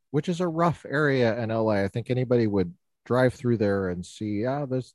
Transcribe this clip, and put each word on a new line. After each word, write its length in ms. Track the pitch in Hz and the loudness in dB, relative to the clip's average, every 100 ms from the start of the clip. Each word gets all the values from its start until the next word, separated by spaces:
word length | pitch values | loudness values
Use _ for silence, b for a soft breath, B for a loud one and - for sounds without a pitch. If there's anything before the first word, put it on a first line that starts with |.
| _ | _
which 160 | 147 185 | -4 -4
is 120 | 170 | -4
a 60 | 180 | -2
rough 380 | 160 170 - - | 0 0 0 -4
area 480 | 139 147 135 117 113 | 0 2 4 2 0
in 100 | 110 | -2
L 180 | 113 110 | 0 0
A. 120 | 101 | 2
I 40 | 98 | 0
think 220 | 120 110 | -4 -4
anybody 380 | 123 120 120 110 | -2 2 2 4
would 260 | 101 87 - _ _ - | 2 0 -4 _ _ -2
drive 280 | 123 127 | 2 2
through 240 | - 120 113 | 2 -2 2
there 320 | 104 98 95 | 2 2 -2
and 160 | 87 90 | -6 -10
see, 360 | - 107 104 | -10 -6 -4
"Yeah, 240 | 123 143 139 | -4 -4 -4
this, 240 | 131 - | -6 -6